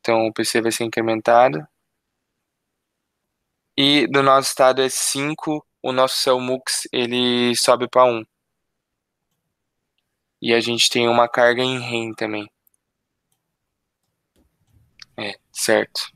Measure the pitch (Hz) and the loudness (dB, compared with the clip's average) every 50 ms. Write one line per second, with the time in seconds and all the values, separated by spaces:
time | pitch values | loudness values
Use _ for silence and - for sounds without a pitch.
0 | _ - 117 113 113 110 107 - 113 - - 120 110 117 113 - 120 110 - - | _ 0 0 0 0 -2 -2 -4 -6 -2 -2 0 0 0 -2 -2 -6 -6 -4 -4
1 | 113 113 113 110 - - 117 117 123 131 143 156 156 - _ _ _ _ _ _ | -2 -2 -2 -2 2 4 6 6 6 4 2 -4 -10 -12 _ _ _ _ _ _
2 | _ _ _ _ _ _ _ _ _ _ _ _ _ _ _ _ _ _ _ _ | _ _ _ _ _ _ _ _ _ _ _ _ _ _ _ _ _ _ _ _
3 | _ _ _ _ _ _ _ _ _ _ _ _ _ _ _ - 139 143 143 147 | _ _ _ _ _ _ _ _ _ _ _ _ _ _ _ 0 2 2 4 2
4 | 139 - 139 139 139 135 135 135 131 - - - 139 131 131 131 131 131 - - | 2 2 2 2 4 4 4 4 2 0 0 2 2 4 4 2 0 -2 -2 -4
5 | - - - 139 139 147 156 - - - 151 151 - _ _ _ _ 131 127 127 | -4 -4 -4 -4 -6 -6 -6 -8 -6 -6 -6 -6 -8 _ _ _ _ -4 0 2
6 | 131 131 - - - 139 131 127 127 127 131 127 - - - - - - - 127 | 2 2 0 -2 0 0 0 0 0 -4 -4 -6 -4 -6 -8 -8 -8 -6 -4 -4
7 | 123 117 120 123 123 123 123 123 120 120 120 117 - - 123 120 123 117 - 127 | -2 -2 -2 -2 0 0 0 0 0 0 0 0 2 2 2 2 0 -2 2 4
8 | 127 123 117 113 110 _ _ _ _ _ _ _ _ _ _ _ _ _ _ _ | 4 4 2 -2 -8 _ _ _ _ _ _ _ _ _ _ _ _ _ _ _
9 | _ _ _ _ _ _ _ _ _ _ _ _ _ _ _ _ _ _ _ _ | _ _ _ _ _ _ _ _ _ _ _ _ _ _ _ _ _ _ _ _
10 | _ _ _ _ _ _ _ _ - 120 117 117 110 117 120 113 - - - 123 | _ _ _ _ _ _ _ _ -4 0 0 0 0 -2 -2 -2 -2 0 0 0
11 | 120 117 117 120 120 117 - - 123 120 120 117 127 127 131 127 123 123 120 117 | 0 2 2 2 2 2 2 2 2 2 2 2 -2 -4 -4 -6 -8 -6 -6 -6
12 | 113 113 110 - 117 107 107 107 104 104 _ _ _ _ _ _ _ _ _ _ | -6 -8 -8 -8 -8 -8 -8 -8 -10 -12 _ _ _ _ _ _ _ _ _ _
13 | _ _ _ _ _ _ _ _ _ _ _ _ _ _ _ _ _ _ _ _ | _ _ _ _ _ _ _ _ _ _ _ _ _ _ _ _ _ _ _ _
14 | _ _ _ _ _ _ _ _ _ _ _ _ _ _ _ _ _ _ _ _ | _ _ _ _ _ _ _ _ _ _ _ _ _ _ _ _ _ _ _ _
15 | - _ _ - 110 104 98 _ _ _ _ - - - 110 107 107 - _ - | -20 _ _ -12 -12 -12 -12 _ _ _ _ -8 -2 0 2 2 0 -2 _ -12
16 | - - _ | -12 -12 _